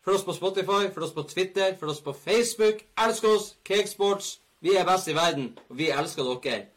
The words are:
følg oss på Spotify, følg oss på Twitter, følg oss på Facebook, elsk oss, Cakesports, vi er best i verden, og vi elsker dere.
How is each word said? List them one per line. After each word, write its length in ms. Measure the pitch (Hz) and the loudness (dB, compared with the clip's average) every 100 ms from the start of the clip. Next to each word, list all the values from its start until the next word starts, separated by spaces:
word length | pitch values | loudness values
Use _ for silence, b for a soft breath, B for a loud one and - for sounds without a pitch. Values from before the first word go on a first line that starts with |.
følg 100 | - 190 | 2 0
oss 80 | |
på 100 | 185 | 0
Spotify, 540 | 147 185 190 180 202 202 | -2 -2 -2 0 2 0
følg 80 | - | -2
oss 100 | 160 | -6
på 140 | 156 147 | -6 -6
Twitter, 460 | - 185 190 190 185 | -4 -2 0 0 0
følg 140 | 156 | -6
oss 100 | 147 | -6
på 140 | 147 | -8
Facebook, 680 | 135 - 220 233 - 214 214 - - | -8 0 0 0 2 2 2 -6 -2
elsk 280 | 226 226 | 0 2
oss, 320 | 220 214 - - | 2 2 0 -14
Cakesports, 760 | - 196 202 - 202 196 - - _ _ | -2 0 0 0 0 0 -4 -12 _ _
vi 140 | 160 190 | 2 2
er 80 | |
best 240 | 180 185 185 | 4 2 2
i 40 | |
verden, 440 | 156 170 147 120 - _ | 0 0 0 -6 -10 _
og 80 | 123 | -4
vi 140 | 156 | -2
elsker 320 | 139 160 - 127 123 | 0 -2 -4 -4 -2
dere. 260 | 135 113 101 | -2 -4 -8